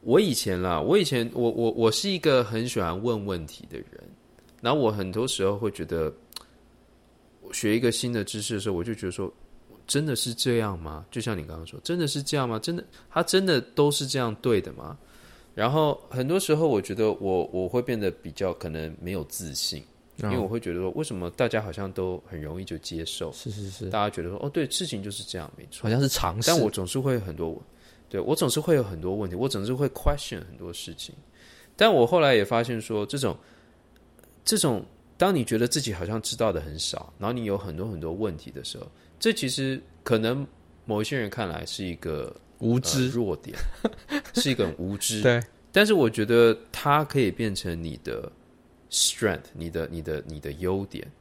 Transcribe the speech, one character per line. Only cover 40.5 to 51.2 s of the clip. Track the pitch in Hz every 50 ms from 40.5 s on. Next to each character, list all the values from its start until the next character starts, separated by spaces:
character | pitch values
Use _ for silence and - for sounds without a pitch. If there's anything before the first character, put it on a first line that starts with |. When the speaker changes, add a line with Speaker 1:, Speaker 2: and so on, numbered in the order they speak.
| - - - - - - -
Speaker 1:
某 | - 107 104 107
一 |
些 | - 147 135
人 | 113 104
看 | - - 110
来 | 90 80 80 82
是 | 80 - - 98
一 | 90 85
个， | - - 82 78 73 62 - - - - - - _
Speaker 2:
无 | 117 113 117 127
知。 | 131 - - 135 127
Speaker 1:
呃， | 127
弱 | - 120 117 98 82
点， | - - - - - - - - - - 220 -
Speaker 2:
<laughs> | - - - 294 294 - - -
Speaker 1:
是 | 240 240 143
一 | 131
个 | 117 107
很 | 87 76 -
无 | 87 92 101
知。 | 101 - - 117 107
Speaker 2:
对。 | 107 123 120 117 113 - - _ - - -
Speaker 1:
但 | 190 208
是 | 208 220
我 | 180 135 113
觉 | 110 - 107
得 | 104 117 117 117 117 110 - - -
它 | - - - 147 143 147 151
可 | 147 - 139
以 | 127 98
变 | 85 - 117 107 98
成 | - - 95 85 85 82
你 | 82 67 - -
的 | - 58 53 - - - - - _ - _ _ - - - - -
strength， | - - - - - - 117 104 87 76 - - -
你 | - 82 82
的， | 80 82 80 64
你 | 73 85 78
的， | 78 78 73 -
你 | - 80 76
的 | - 73 71
优 | 76 90 90 95 98 98
点 | 98 - - - - - _